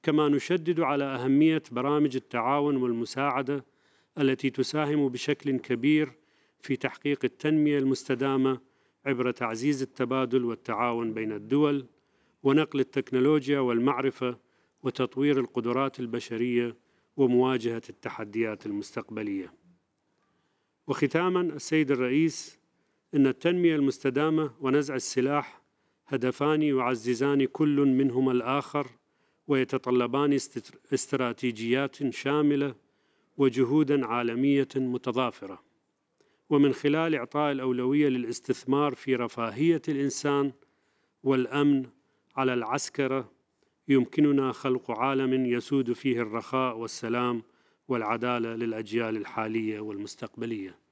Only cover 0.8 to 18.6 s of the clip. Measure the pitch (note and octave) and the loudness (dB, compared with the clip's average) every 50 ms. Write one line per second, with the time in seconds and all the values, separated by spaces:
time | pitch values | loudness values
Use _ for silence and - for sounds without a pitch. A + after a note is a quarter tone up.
0.8 | E3 C3+ C#3+ C#3 C#3 C#3 C3+ B2 B2 C3 C3+ C#3+ D#3 D#3+ D#3+ D#3 - - B2 A#2+ | 0 0 0 -2 -2 -4 -4 -4 0 2 4 6 6 4 4 2 -2 -4 -6 -4
1.8 | B2+ C#3 D3 D3+ D3 C#3+ B2 C3 - _ - A#2+ A2+ B2 C#3 D3 C#3+ D3 C#3+ C3+ | 0 0 2 2 2 2 0 -4 -6 _ -4 -2 0 2 2 2 2 0 0 0
2.8 | B2+ B2 A#2 A#2 A#2 G#2+ - C3 C#3 C#3+ B2+ C3 C3+ B2+ C#3+ C#3+ B2+ _ _ _ | 0 -2 -2 -2 -4 -6 -4 -2 -2 -2 -2 -2 -4 -4 -6 -6 -8 _ _ _
3.8 | _ _ _ _ _ _ _ - C#3+ C3+ C3 B2+ - C3+ - - C3 - - D3+ | _ _ _ _ _ _ _ 0 2 2 2 2 -2 -4 0 0 -2 -2 0 -2
4.8 | D3+ C#3+ D3 D3+ C#3+ C3+ B2 B2 - - D3 - - D3 C3+ B2+ - - B2+ A#2 | 0 0 0 0 0 0 -2 -4 -2 -2 -4 -2 -2 -4 -4 -4 -2 -4 -4 0
5.8 | A#2 C#3+ D3+ D3+ D3+ C#3+ A#2+ _ _ _ _ _ _ _ _ _ - - C3+ B2 | 2 2 4 4 2 0 -6 _ _ _ _ _ _ _ _ _ -4 -4 -4 -2
6.8 | - C3 - - _ C#3+ C#3+ - - A#2+ - _ - D3+ D#3 D#3 D3+ D3 D3 C#3+ | -2 -6 -6 -4 _ -4 -2 0 -2 -4 -4 _ 0 2 2 4 4 4 2 2
7.8 | C3 C3+ C3+ C3 - - C3+ A#2+ C3+ C#3 C3+ C3+ C3 C3 C3 B2+ _ _ _ _ | 2 2 0 -2 -2 -4 -2 0 0 0 2 2 2 0 0 -2 _ _ _ _
8.8 | _ _ _ _ _ C#3 C3+ A#2+ B2+ B2 A#2+ - B2+ A#2 A2+ A2 A#2+ D3 D3 C3 | _ _ _ _ _ -4 -2 0 0 -2 -2 -2 -4 -4 -4 -2 -2 -2 0 -2
9.8 | C3+ C3 _ - C3 A#2+ C3 C3 C3 B2 A#2+ C3 B2 A#2 A2+ A2 _ - A2+ G#2 | -4 -8 _ -4 -2 -2 0 0 0 2 0 0 0 0 -4 -6 _ -6 -4 -2
10.8 | A#2+ B2 A#2 A#2 A#2 A#2 A2 A2+ A2 G#2+ G#2+ G#2 G#2 A2 C3+ D3 D3+ D3 C#3+ C#3 | -2 -2 0 -2 -2 -4 -4 -4 -6 -6 -6 -8 -4 -2 2 2 2 2 2 -2
11.8 | B2+ - _ _ _ _ _ _ _ _ _ _ - C3+ C3+ D3+ D#3 C#3+ - C#3 | -6 -10 _ _ _ _ _ _ _ _ _ _ 0 2 4 4 2 2 0 -2
12.8 | C3 - - C#3 C3 - - B2+ C3 C#3+ D#3 D3+ C3 C3+ C#3+ C#3 C3 B2 A#2 A#2 | -2 0 -2 -6 -4 -2 0 2 4 4 4 2 2 0 0 0 2 0 2 2
13.8 | A#2+ C#3 C#3 A#2+ C3 C3+ B2+ - C3 B2 A#2+ - _ _ _ _ _ _ _ _ | 2 2 0 2 -2 -4 -4 -2 -6 -6 -6 -8 _ _ _ _ _ _ _ _
14.8 | - C3 - - C3 A#2+ - C3 C#3 D3 C#3+ C3 B2 A#2+ _ B2+ A2+ A#2+ A#2+ C3 | -8 -8 -2 -2 -4 -4 -2 0 2 2 2 2 0 -2 _ -4 -4 -2 -2 0
15.8 | C#3 C3+ - - B2+ A#2 A2+ A#2+ - - A#2 A2 A#2+ B2 A#2+ A#2+ A#2+ A#2+ A2+ _ | -2 -2 -4 -8 -8 -6 -6 -8 -8 -6 -4 -4 -2 0 0 0 0 -2 -6 _
16.8 | _ _ _ _ _ _ _ - C#3 B2 B2 B2 B2+ B2+ C3 B2 A2 A#2+ A#2 A#2 | _ _ _ _ _ _ _ 2 2 4 6 4 4 4 2 0 -2 -2 -4 -4
17.8 | - - G2 _ - A2+ - - A2+ G#2 G#2 A2 A#2 A2 G#2+ G2+ | -10 -14 -20 _ -14 -12 -10 -10 -12 -8 -4 -2 -2 -2 -4 -8